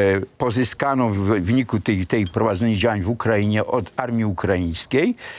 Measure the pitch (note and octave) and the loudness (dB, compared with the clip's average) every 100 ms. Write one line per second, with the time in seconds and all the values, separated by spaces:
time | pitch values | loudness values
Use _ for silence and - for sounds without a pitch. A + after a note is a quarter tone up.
0 | G2 G2 F#2+ - B2+ A#2 A#2+ - C#3 C3+ | 4 2 -2 -4 -2 2 0 0 0 2
1 | A#2+ G2 G2 G#2+ F2+ B2+ A#2+ G#2+ G#2+ G2+ | 0 0 2 0 2 0 0 -2 0 -2
2 | F2+ A#2 G2 - A2 F#2+ A#2 G#2+ A#2 G#2 | 0 0 0 0 0 2 0 2 2 0
3 | F#2 A#2 A2 G#2+ G#2 G#2+ - B2 F#2+ - | -2 -2 0 2 2 0 0 -2 -4 -6
4 | B2 A#2 G#2+ F2+ - F#2 E2+ E2 - C3 | -4 -2 -2 -2 0 0 0 -4 -2 0
5 | F#3 A#3+ - | 0 -2 -8